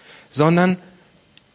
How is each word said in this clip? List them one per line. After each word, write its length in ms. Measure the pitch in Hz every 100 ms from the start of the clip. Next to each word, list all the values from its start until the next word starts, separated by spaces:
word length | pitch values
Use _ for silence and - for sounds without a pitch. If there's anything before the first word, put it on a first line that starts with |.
| - - -
sondern 480 | - 156 175 180 180 - - _ _ _ _ _